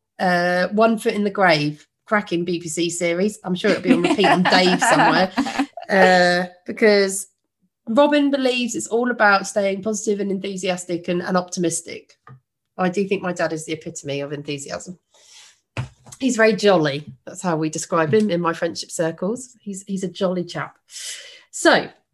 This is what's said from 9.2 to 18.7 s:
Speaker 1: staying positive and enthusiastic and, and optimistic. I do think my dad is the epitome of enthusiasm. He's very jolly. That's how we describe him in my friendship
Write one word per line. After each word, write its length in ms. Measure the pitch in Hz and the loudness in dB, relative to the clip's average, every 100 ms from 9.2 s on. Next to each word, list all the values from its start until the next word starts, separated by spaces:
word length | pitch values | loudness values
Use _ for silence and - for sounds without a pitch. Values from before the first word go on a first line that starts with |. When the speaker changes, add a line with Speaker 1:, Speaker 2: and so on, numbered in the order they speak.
| 208 196 190 | 4 4 0
Speaker 1:
staying 360 | 214 196 196 | -2 -2 -2
positive 380 | 208 214 220 202 | -4 -4 -2 -2
and 100 | 196 | -2
enthusiastic 800 | 190 202 190 185 180 - 170 170 | -4 -6 -6 -4 -6 -4 -6 -4
and, 120 | 175 | -4
and 140 | 175 185 | -2 -2
optimistic. 760 | 180 - 165 165 - 117 - _ - - _ _ _ - | -2 -4 -2 -4 -8 -16 -18 _ -20 -20 _ _ _ -4
I 100 | 185 | -2
do 180 | 185 196 | -2 -2
think 160 | 196 | -2
my 100 | 180 | -4
dad 200 | 180 165 | -4 -4
is 120 | 160 156 | -4 -8
the 60 | |
epitome 480 | 156 165 156 143 143 | -10 -10 -12 -8 -6
of 120 | 143 | -6
enthusiasm. 680 | 147 147 143 139 170 - 180 _ _ _ - - _ _ - - _ - - | -10 -8 -10 -8 -12 -12 -18 _ _ _ -20 -20 _ _ -12 -12 _ -20 -4
He's 160 | 262 214 | -2 2
very 180 | 220 | 2
jolly. 580 | 196 208 180 151 139 147 135 - | 4 4 4 2 -2 -10 -18 -18
That's 160 | 180 | -8
how 140 | 185 160 | -4 -2
we 140 | 160 | -2
describe 440 | 160 - 170 160 | -6 -4 -2 2
him 160 | 220 214 | 2 2
in 100 | 175 | 0
my 120 | 165 | -2
friendship 380 | 170 170 | -2 -4